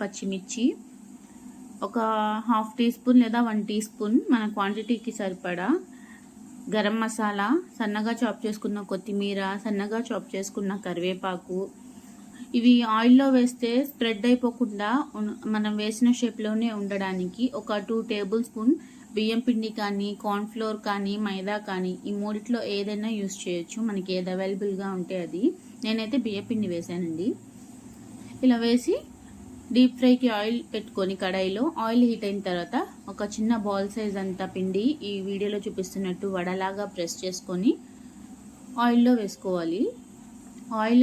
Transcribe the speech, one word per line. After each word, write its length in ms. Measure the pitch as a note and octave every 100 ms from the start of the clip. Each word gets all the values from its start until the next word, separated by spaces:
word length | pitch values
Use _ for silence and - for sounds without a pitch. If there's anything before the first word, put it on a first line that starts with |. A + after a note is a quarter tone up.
పచ్చిమిర్చి, 640 | G3+ - G3 F#3+ - - B3 G#4+ - - - - - - - - - - G3+
ఒక 100 | A#3 A3 A3 G#3+ G#3+ A3+
హాఫ్ 260 | A3 A3+ -
టీ 80 | A#3+ A#3+
స్పూన్ 260 | - B3
లేదా 160 | A3+ A#3 A#3+
వన్ 120 | G#3+ G3
టీ 100 | G#3+ G#3+
స్పూన్ 300 | - G#3 B3 G#4+
మన 100 | A#3+ G#3+ G#3+
క్వాంటిటీకి 580 | G3 G#3 G#3+ A#3 A#3 -
సరిపడా 480 | G3 F#3 F3+ F3 F#3+ F4 - - - - - - - - -
గరం 240 | G#3+ G#3 A3
మసాలా, 460 | A3+ A3+ G#3 G3+ G3+ D#4+ - -
సన్నగా 340 | G#3+ G#3 G#3+ A3+
చాప్ 180 | A#3 G3+ A3
చేసుకున్న 320 | G#3+ - G#3 G3
కొత్తిమీర, 480 | F#3+ F#3 G3+ G3+ G3 F#3+ G3+
సన్నగా 380 | G#3+ G3+ G3+ A3 A#3
చాప్ 180 | G3+ - G3
చేసుకున్న 360 | G3 - G3 G3 F#3
కరివేపాకు. 720 | F3 F3+ F#3 F#3+ F3+ - F#3 G3 - - - - - - - - A#3+
ఇవి 140 | A#3 A#3+ A#3
ఆయిల్లో 320 | A3 A#3 B3+ C#4
వేస్తే 340 | B3+ B3 - A#3 A#3+ C#4
స్ప్రెడ్ 340 | - A#3 G#3+ A#3+
అయిపోకుండా 600 | B3 B3 A#3 A3+ G3+ G#3 B3 D4 G#3
ఉన్-, 180 | G#3 - G#3+
మనం 200 | G#3+ G#3+ G#3+
వేసిన 260 | G#3+ G#3+ A#3+ A#3+
షేప్లోనే 500 | A#3 G#3+ G#3+ A3 A#3 G#3+
ఉండడానికి 680 | G3+ G3 F#3+ F#3+ F3+ - B3+ -
ఒక 160 | - G#3 G3+
టూ 100 | A3+ A3
టేబుల్ 320 | G#3 G3 A3 A#3+
స్పూన్ 260 | A3 A3 D#4 - - - G#3
బియ్యం 240 | A3 A3+ A#3+
పిండి 240 | A3 A3 A3
కానీ, 300 | G#3 G3+ G3+ G3+
కార్న్ 240 | G#3+ G3+ G#3+
ఫ్లోర్ 260 | A3 A3 G#3+ G#3+
కానీ, 260 | G3+ G3 G#3 G#3
మైదా 300 | F#3+ F#3+ G#3 G#3
కానీ, 240 | F#3 F#3 F#3 -
ఈ 40 | G3+
మూడిట్లో 380 | G#3 G#3 G#3 A#3+ G#3 G3+
ఏదైనా 340 | G3+ G#3 A3 G#3+
యూజ్ 160 | G3 -
చేయొచ్చు. 340 | - F3 E3+ - A3+
మనకి 240 | G3 F#3 F#3
ఏది 140 | F#3
అవైలబుల్‌గా 560 | F#3 F#3+ G3 G3+ F#3+ G3 F#3
ఉంటే 180 | F3 F#3 E3
అది. 160 | E3 C4 - - - G#3+
నేనైతే 320 | A3+ A3 C4+ A3
బియ్యం 200 | G3+ G3+
పిండి 200 | A3+ G3
వేసానండి. 560 | E3+ E3+ F3 E3+ D#3+ G3+ F#4 - - - - - - - - - - C4
ఇలా 120 | A#3 A#3
వేసి 300 | A#3+ C#4 B4 - - - - - - -
డీప్ 220 | A#3 B3+ -
ఫ్రైకి 260 | B3+ B3 B3+ G#3+
ఆయిల్ 220 | G#3+ A#3+ -
పెట్టుకొని 400 | A3 G#3+ - F#3+ F#3+
కడాయిలో 400 | F#3+ F#3+ F#3+ G3 D4 A3+ A3+
ఆయిల్ 180 | A#3 B3
హీట్ 160 | A3 G3+
అయిన 120 | G3 F#3+
తర్వాత 280 | F3 F3 B3+ F#4+ - -
ఒక 100 | F#3+ G#3 G#3
చిన్న 160 | G#3+ A#3 G3+
బాల్ 260 | G3 G3 G#3+
సైజ్ 200 | G#3+ G3 G3
అంతా 200 | F#3 F#3
పిండి 320 | F#3 F#3+ F#3+ A#3 D4+ G3+
ఈ 20 | G3+ F#3+
వీడియోలో 320 | G3 G#3 G#3 G#3
చూపిస్తున్నట్టు 600 | F#3 F#3 F#3+ G3 F3+ G3+ F#3
వడలాగా 480 | F3+ F#3 F#3+ G3 G3
ప్రెస్ 220 | F#3+ E3+ -
చేసుకొని 480 | F#3 F3+ - F3+ A3 F4 - - - - - - - - - B3 A#3+
ఆయిల్లో 260 | A#3+ A#3+ B3
వేసుకోవాలి. 640 | G3+ - G3 F3+ E3 F3 F#4 B4+ - - - - - - - A3
ఆయిల్ 220 | A3 B3